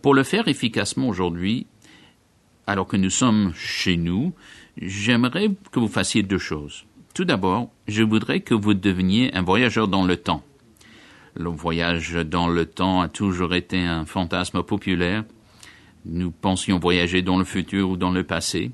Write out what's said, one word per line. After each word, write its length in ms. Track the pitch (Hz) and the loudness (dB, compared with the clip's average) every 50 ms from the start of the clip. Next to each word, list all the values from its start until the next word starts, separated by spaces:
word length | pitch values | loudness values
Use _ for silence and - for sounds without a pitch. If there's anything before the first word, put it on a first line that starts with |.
Pour 120 | - 139 139 | 6 6 6
le 100 | 135 131 | 6 4
faire 240 | - - 131 127 160 | 2 0 0 0 0
efficacement 600 | 139 - - 117 - 113 104 - - - 135 127 | 0 0 -2 -2 0 -2 -2 -2 -2 -2 -2 -2
aujourd'hui, 580 | 98 87 92 87 85 87 90 98 113 123 - _ _ _ - - - - - - _ _ _ _ _ _ _ _ _ _ _ | 0 0 -2 -2 -2 -2 -2 0 -2 -2 -4 _ _ _ -20 -20 -20 -20 -20 -20 _ _ _ _ _ _ _ _ _ _ _
alors 220 | - 101 98 92 - | -4 -2 -2 -2 0
que 80 | - | 0
nous 140 | 98 95 95 | 0 2 2
sommes 420 | - - 131 123 110 107 101 90 82 | 2 2 2 4 4 4 2 0 -2
chez 420 | - - - - - - 95 90 | -4 -8 -6 -6 -2 0 0 0
nous, 360 | 85 82 85 90 98 135 185 170 - - - - - - - _ | 2 0 0 0 0 0 -2 -4 -8 -18 -20 -20 -20 -20 -20 _
j'aimerais 760 | - - 92 98 101 101 113 123 117 123 127 127 175 208 214 196 - - - | -12 -10 -8 -6 -4 0 2 2 2 2 2 0 0 0 0 0 -2 -8 -6
que 80 | - 135 | -2 -2
vous 100 | 117 104 | -2 0
fassiez 340 | - 110 92 - - 117 | 0 -2 -2 2 2 0
deux 160 | 101 95 98 90 | 2 2 0 -2
choses. 460 | - - 80 76 73 73 - - - _ _ - - _ _ | -2 -4 -8 -8 -8 -12 -14 -18 -20 _ _ -20 -20 _ _
Tout 100 | - 185 | -4 0
d'abord, 460 | 170 147 101 95 92 92 113 123 - _ _ _ | 0 0 0 2 0 0 0 -2 -6 _ _ _
je 160 | - 107 107 | -4 0 2
voudrais 380 | 113 110 107 110 113 - - - | 2 4 4 2 2 2 -2 -2
que 140 | - - 123 | 0 0 0
vous 200 | 110 101 107 107 | 2 4 2 2
deveniez 600 | 95 92 101 92 92 92 92 95 113 127 127 - | 4 2 0 2 2 2 2 4 4 2 2 0
un 80 | 92 | -2
voyageur 460 | 90 87 92 110 127 117 98 113 110 101 | 0 2 2 2 2 2 2 2 0 2
dans 160 | 92 95 92 | 2 2 4
le 120 | 90 90 | 2 2
temps. 260 | 85 - - 85 71 - - _ _ _ _ _ _ - - - - - - - - - - _ | 0 0 -4 -4 -4 -4 -16 _ _ _ _ _ _ -20 -20 -20 -20 -20 -20 -20 -20 -20 -18 _
Le 140 | - 80 87 | -8 -6 -6
voyage 680 | 85 76 82 85 82 85 85 85 87 82 80 85 85 | -6 -6 -4 -4 -2 0 0 0 0 -2 -2 -4 -4
dans 320 | 85 82 78 85 87 87 | -4 -4 0 0 0 2
le 200 | 85 87 85 82 | 2 2 0 0
temps 340 | 82 - - 92 95 92 92 | -2 -2 -2 0 0 2 0
a 80 | 87 82 | 0 -2
toujours 460 | - - 104 98 92 87 90 82 90 | -4 -2 -2 -2 0 0 -2 0 0
été 240 | 90 87 - - - | -2 -2 -2 -2 -2
un 260 | 90 87 85 82 80 | 0 0 -2 -4 -4
fantasme 580 | 80 - 98 90 85 95 92 90 - - 90 | -4 -4 -4 -4 -2 -2 -4 -4 -2 -4 -4
populaire. 640 | 85 - 110 92 - 95 92 85 87 87 95 110 107 - - - _ _ - - - - - - - - _ _ _ | -2 -2 -4 -4 0 -2 0 0 0 0 0 -2 -6 -8 -16 -20 _ _ -20 -20 -20 -20 -20 -20 -20 -20 _ _ _
Nous 260 | 85 82 87 90 87 | -8 -4 -4 -4 -4
pensions 480 | 85 _ - 98 92 90 - - 98 87 | -6 _ -2 -2 0 0 0 0 0 2
voyager 440 | 80 87 90 90 87 85 90 90 | 2 2 2 2 2 2 2 0
dans 160 | 90 92 92 92 | 2 2 2 2
le 60 | 92 | 0
futur 460 | - - 98 85 - - 98 98 92 | 0 -2 -6 -4 -2 -2 -2 0 0
ou 60 | 92 | 0
dans 140 | 90 92 90 | -2 0 0
le 120 | 90 90 | 0 0
passé. 480 | 90 - 85 82 - - - 87 - 123 | -2 -2 -4 -4 -4 -4 -4 -4 -6 -6